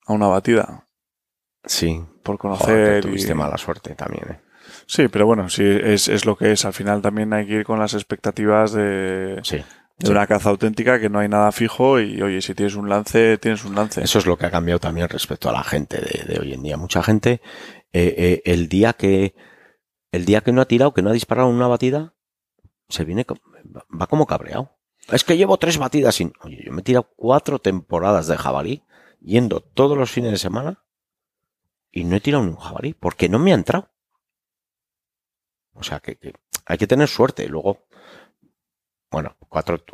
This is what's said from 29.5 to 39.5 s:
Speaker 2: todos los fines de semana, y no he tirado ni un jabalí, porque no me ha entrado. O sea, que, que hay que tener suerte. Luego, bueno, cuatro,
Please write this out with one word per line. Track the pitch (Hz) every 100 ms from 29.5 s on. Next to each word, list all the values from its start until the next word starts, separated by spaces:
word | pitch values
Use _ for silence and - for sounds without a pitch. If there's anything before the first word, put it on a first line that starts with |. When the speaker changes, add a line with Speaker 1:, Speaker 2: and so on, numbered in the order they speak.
| 80
Speaker 2:
todos | - - 139 143
los | 127
fines | - 120
de | 101
semana, | 92 107 143 190 _ _ _ _ _ _ _ _ _ _ _
y | -
no | 87 92
he |
tirado | 139 143
ni | 101
un | 78
jabalí, | - - 139
porque | 165 87 - 87
no | 104
me | 180
ha | 151
entrado. | 85 180 - _ _ _ _ _ _ _ _ _ _ _ _ _ _ _ _ _ _
O | _
sea, | - 71
que, | - -
que | - - _ - -
hay | 87
que | 101
tener | 127 147
suerte. | - 127 - -
Luego, | 76 90 101 _ _ - - _ _ _ _ _ _ _ _ _
bueno, | 76 76 -
cuatro, | _